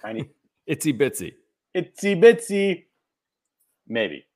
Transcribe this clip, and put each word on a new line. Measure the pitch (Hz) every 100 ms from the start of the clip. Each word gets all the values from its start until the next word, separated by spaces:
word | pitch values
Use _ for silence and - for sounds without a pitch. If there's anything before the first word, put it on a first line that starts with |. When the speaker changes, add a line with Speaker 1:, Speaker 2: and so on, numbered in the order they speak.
Speaker 1:
Tiny. | 107 110 131 _ _
Speaker 2:
<laughs> | _ -
Itsy | 147 156 123
bitsy. | 135 - 87 - _ _ _ 185
Speaker 1:
Itsy | 175 - 202 190
bitsy. | 226 233 - 202 196 175 _ _ _ _ _ _ _ _ _ _ _
Maybe. | 113 101 71 _